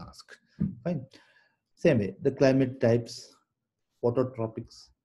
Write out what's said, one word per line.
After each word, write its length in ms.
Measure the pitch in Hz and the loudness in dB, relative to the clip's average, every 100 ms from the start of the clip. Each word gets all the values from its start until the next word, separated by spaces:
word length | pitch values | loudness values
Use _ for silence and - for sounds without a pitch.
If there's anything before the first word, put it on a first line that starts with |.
| 82 | -8
asked. 320 | - - - _ - - - | -20 -20 -20 _ -6 -6 -4
Fine. 220 | 170 165 - - _ _ _ _ _ _ | -6 -6 -8 -20 _ _ _ _ _ _
Same 240 | 175 127 | 2 2
way, 160 | 98 - | 0 -2
the 100 | 139 | -4
climate 480 | 135 139 131 131 127 | 2 4 4 2 0
types, 540 | 120 120 120 - - _ _ _ _ _ _ _ | 2 2 0 -14 -18 _ _ _ _ _ _ _
what 160 | 123 120 | -2 0
are 140 | 123 | -2
tropics, 580 | 123 113 - 123 - - _ | -4 -8 -8 -16 -20 -20 _